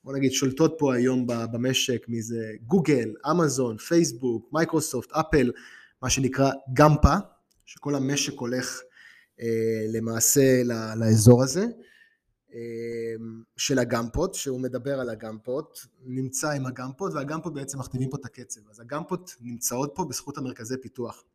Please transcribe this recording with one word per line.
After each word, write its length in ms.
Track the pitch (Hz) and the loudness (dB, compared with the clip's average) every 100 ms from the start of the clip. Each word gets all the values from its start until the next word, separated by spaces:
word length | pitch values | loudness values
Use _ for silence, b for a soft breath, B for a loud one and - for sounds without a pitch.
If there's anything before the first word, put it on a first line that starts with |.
בוא 100 | 135 | -6
נגיד, 180 | 139 135 | 0 0
שולטות 440 | - 135 131 160 160 | 2 0 4 2 4
פה 160 | 143 | 0
היום 340 | 123 123 127 123 | 2 2 2 -2
ב-, 180 | 117 113 | -4 -4
במשק, 540 | 117 123 123 - 117 - | -2 -2 0 0 -4 -4
מי 140 | 117 | -8
זה? 300 | 113 117 110 110 117 | -6 -6 -8 -12 2
גוגל, 460 | 190 151 135 113 107 143 | 2 4 2 0 -6 0
אמזון, 460 | 175 156 127 123 110 | 2 2 2 -2 -4
פייסבוק, 720 | - 170 156 123 127 113 - | 2 2 2 0 -2 -2 -4
מייקרוסופט, 580 | 156 160 160 - 123 - | -2 0 0 -2 -6 -4
אפל, 400 | 151 156 151 123 - B B B _ | -4 2 2 2 -2 B B B _
מה 80 | 127 | -4
שנקרא 420 | 135 131 135 135 131 - | 0 0 2 0 0 -4
גמפה, 420 | 127 151 147 139 180 - _ _ _ | 6 8 8 6 4 -2 _ _ _
שכל 300 | - - 143 | -20 -10 -4
המשק 380 | 143 131 143 - | -2 0 -2 -4
הולך, 460 | - 120 127 123 - - B B B B - | -6 -4 -4 -6 -10 -16 B B B B -8
אה, 440 | 117 113 113 110 110 | -4 0 0 -2 -2
למעשה 760 | 113 113 110 - 143 135 127 | -2 -2 0 4 6 6 6
ל-, 300 | 120 113 110 110 | 2 -2 -6 0
לאזור 440 | 110 110 113 123 | 6 8 10 10
הזה, 220 | 135 170 233 - B B B B _ _ _ | 6 0 -2 -6 B B B B _ _ _
אה, 60 | 117 117 113 117 117 113 113 113 113 113 - | -14 -12 -8 -8 -6 -6 -8 -10 -14 -18 -8
של 220 | - 131 | 0 0
הגמפות, 540 | 120 120 117 135 185 | 2 0 -2 -2 -4
שהוא 260 | - 139 127 | -4 -6 -6
מדבר 400 | 127 123 127 135 | -6 -6 -6 -4
על 100 | 123 | -6
הגמפות, 680 | 110 110 110 123 135 156 - - _ | -8 -12 -12 -8 -8 -8 -20 -20 _
נמצא 460 | 127 127 131 - 151 | -8 -6 -4 -4 -4
עם 140 | 143 | -4
הגמפות, 480 | 127 123 131 135 196 | -6 -8 -12 -6 -6
והגמפות 400 | 156 139 160 175 | -6 -6 -6 -6
בעצם 260 | 143 135 139 | -8 -10 -10
מכתיבים 300 | - 127 131 | -8 -4 -4
פה 80 | 135 | -6
את 80 | |
הקצב. 360 | 123 - 120 110 107 | -12 -18 -18 -18 _
אז 100 | 104 | -20
הגמפות 560 | 117 147 143 180 180 - | -10 -10 -6 -10 -10 -16
נמצאות 500 | 120 120 - 123 143 | -14 -8 -6 -4 -4
פה 100 | 160 | -4
בזכות 320 | 165 127 - 143 | -6 -8 -10 -10
המרכזי 400 | 127 - 113 131 | -10 -10 -10 -10
פיתוח. 420 | 127 - 117 - _ | -10 -10 -12 -12 _